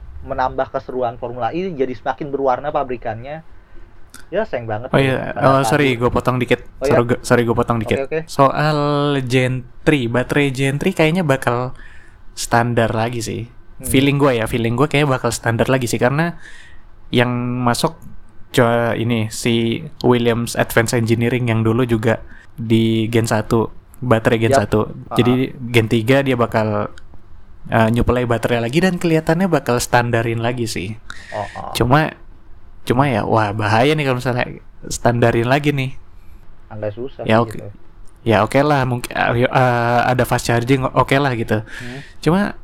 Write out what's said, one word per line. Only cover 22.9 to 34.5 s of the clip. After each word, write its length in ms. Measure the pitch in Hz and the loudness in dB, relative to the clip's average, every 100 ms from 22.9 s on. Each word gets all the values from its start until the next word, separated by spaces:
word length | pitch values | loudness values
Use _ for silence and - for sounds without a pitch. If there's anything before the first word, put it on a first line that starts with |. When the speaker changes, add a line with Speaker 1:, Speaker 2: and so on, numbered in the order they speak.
| 113 110 | 2 2
Speaker 2:
Gen 160 | 117 | 2
satu, 460 | 113 110 - 117 - - - - | 2 0 2 0 0 -6 -18 -6
baterai 400 | 123 113 113 113 | 0 2 2 2
Gen 120 | 113 | 4
Speaker 1:
Yap. 100 | 135 | 2
Speaker 2:
satu. 200 | 104 107 - - - | 2 0 -2 -6 -2
Speaker 1:
Ah. 80 | |
Speaker 2:
Jadi 200 | 120 120 127 131 - | 2 4 2 0 -6
Gen 220 | 117 117 110 | -2 2 2
tiga 320 | 117 110 135 | 2 4 2
dia 140 | 135 | 2
bakal, 560 | 123 113 113 107 104 104 - - - - - - - - | 0 0 0 0 -2 -4 -8 -14 -16 -16 -16 -16 -16 -2
eh, 220 | 113 110 | 2 2
nyuplai 360 | 117 113 123 | 2 2 0
baterai 340 | 120 113 117 120 | 0 0 0 0
lagi 180 | 117 151 | 0 0
dan 160 | 185 180 | 0 0
kelihatannya 500 | 175 160 160 165 190 | 0 0 2 0 2
bakal 320 | 151 131 120 | 0 0 -2
standarin 600 | - 123 120 117 117 113 | 2 2 2 0 0 -2
lagi 260 | 117 127 110 | -2 -2 -4
sih. 320 | - 92 110 - - - | -6 -8 -10 -12 -14 -10
Speaker 1:
Oh, 160 | 110 98 - | -8 -8 -10
oh. 100 | - | -6
Speaker 2:
Cuma, 380 | - 120 147 156 - - - - - - - | -2 4 4 2 -4 -16 -20 -18 -18 -18 -6
cuma 240 | - 120 143 | 0 2 2
ya, 160 | 107 | 2
wah, 300 | 101 110 107 | 2 2 2
bahaya 400 | 107 104 110 139 | 0 2 4 4
nih 100 | 156 | 2
kalau 160 | 139 123 | 0 -2
misalnya 380 | 131 120 120 | -2 -2 -4